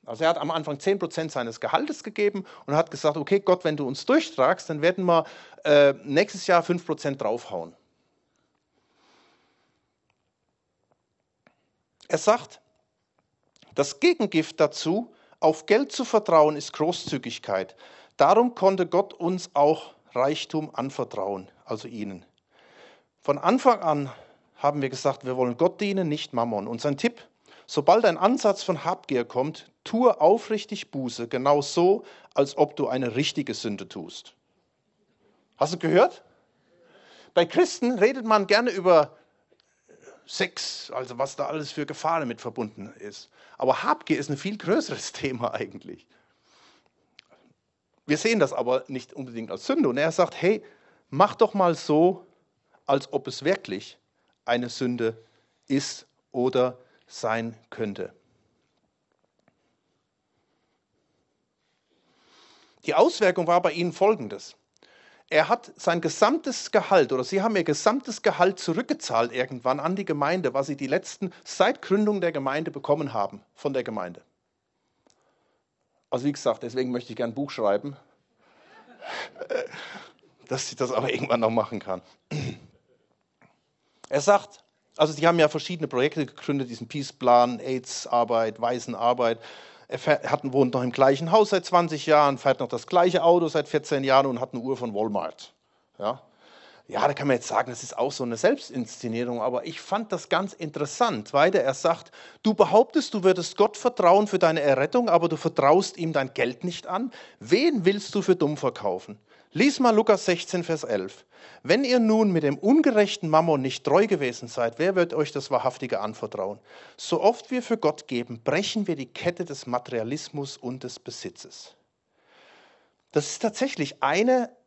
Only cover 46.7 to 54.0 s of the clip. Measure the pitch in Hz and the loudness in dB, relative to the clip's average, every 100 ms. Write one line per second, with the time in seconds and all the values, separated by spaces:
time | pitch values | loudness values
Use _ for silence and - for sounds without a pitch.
46.7 | _ _ _ _ - _ _ _ _ _ | _ _ _ _ -20 _ _ _ _ _
47.7 | _ _ _ - 151 226 226 139 - 120 | _ _ _ -4 0 2 2 2 0 0
48.7 | 127 - 131 - - 131 117 113 - - | -2 -2 -10 -10 -14 -12 -10 -8 -10 -2
49.7 | 285 160 123 156 165 175 - 175 214 - | 0 2 2 -2 0 0 0 0 0 -4
50.7 | _ _ _ _ 135 202 - 214 202 180 | _ _ _ _ 2 2 4 2 4 2
51.7 | 160 - 151 175 185 - _ _ _ _ | 0 0 4 4 2 -12 _ _ _ _
52.7 | _ - 139 - 143 - 117 143 196 - | _ -2 -2 -2 -8 -6 -6 -2 -2 -4
53.7 | 98 - - | -12 -12 -20